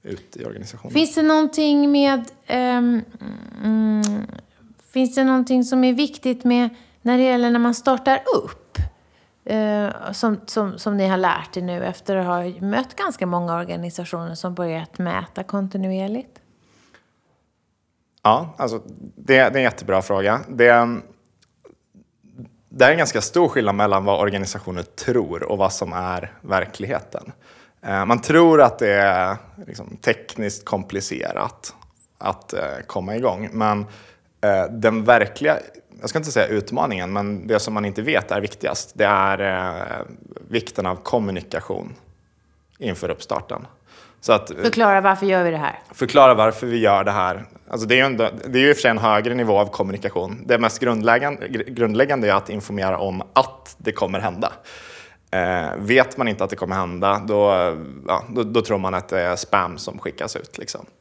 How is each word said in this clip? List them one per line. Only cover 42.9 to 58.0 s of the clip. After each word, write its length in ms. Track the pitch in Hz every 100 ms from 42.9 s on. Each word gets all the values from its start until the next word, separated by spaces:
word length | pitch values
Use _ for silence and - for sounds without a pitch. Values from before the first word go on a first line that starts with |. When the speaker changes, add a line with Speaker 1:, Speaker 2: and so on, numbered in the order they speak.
| 87 87
Speaker 1:
uppstarten. 580 | 82 - - - - - _ _ - - _
Så 120 | -
att, 180 | 107 -
eh, 60 | 76
Speaker 2:
Förklara 440 | 226 220 214 196
varför 240 | 196 190 196
gör 180 | 185
vi 80 | 175
det 60 | 156
här? 220 | 143 - -
Speaker 1:
Förklara 420 | - 127 147 135
varför 340 | 110 110 110 123
vi 100 | 117
gör 260 | 107 98
det 80 | 98
här. 340 | 101 92 92 - - -
Alltså, 180 | 117 110
det 80 | 127
är 20 |
ju 80 | 135
ändå, 240 | 117 113 - -
det 120 | 127
är 40 |
ju 60 | 139
i 20 |
och 20 | 143
för 60 |
sig 100 | 123
en 60 | 110
högre 360 | 113 107 113
nivå 240 | 123 113 101
av 60 | 101
kommunikation. 800 | - 95 101 98 90 92 113 123
Det 120 | 120
mest 240 | 113 -
grundläggan-, 560 | 127 113 113 120 143 139
gr-, 320 | - 120 -
grundläggande 600 | 120 113 107 143 139 104
är 40 |
att 160 | 98 101
informera 480 | 101 - 104 95 92
om 240 | 98 92 -
att 420 | 135 - - - -
det 140 | -
kommer 280 | - 95 95
hända. 340 | 101 92 110 - - - - - - _ _
Eh, 360 | 95 90 90 80 50
vet 400 | 101 131 127 -
man 100 | 120
inte 160 | 98
att 60 | 95
det 60 | 101
kommer 200 | 90 95
hända, 460 | 90 87 98 101 104
då, 480 | 104 101 95 87 80 71 67